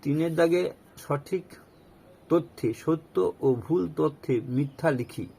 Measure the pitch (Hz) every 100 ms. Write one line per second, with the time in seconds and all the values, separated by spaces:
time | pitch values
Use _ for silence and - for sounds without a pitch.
0 | 147 151 165 160 170 175 180 - - -
1 | - 143 - 190 - - - - - -
2 | - - - 170 - - 120 113 - 160
3 | - - 185 - 135 123 113 175 175 156
4 | 156 143 - 127 127 127 143 - 165 131
5 | 120 - 90